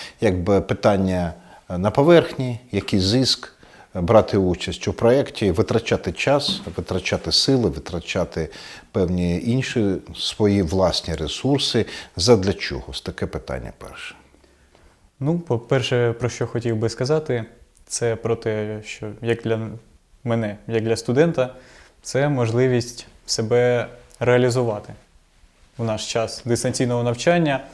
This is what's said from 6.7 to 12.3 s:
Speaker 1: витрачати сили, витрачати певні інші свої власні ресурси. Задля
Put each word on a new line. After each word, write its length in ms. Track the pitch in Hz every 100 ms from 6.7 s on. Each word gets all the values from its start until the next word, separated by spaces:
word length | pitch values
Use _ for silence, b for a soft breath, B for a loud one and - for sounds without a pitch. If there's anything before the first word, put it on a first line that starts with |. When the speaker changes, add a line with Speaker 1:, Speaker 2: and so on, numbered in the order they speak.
| 87
Speaker 1:
витрачати 560 | 87 92 - - 82
сили, 380 | - - 131 104
витрачати 800 | 73 - 87 - 98 87 85 78 B B B B
певні 500 | 107 90 90 90 87 117
інші 500 | 127 127 123 101 90 - -
свої 460 | - - 104 101
власні 540 | 82 92 90 - - 80
ресурси. 680 | 78 - 131 139 - 117 - B B -
Задля 380 | 92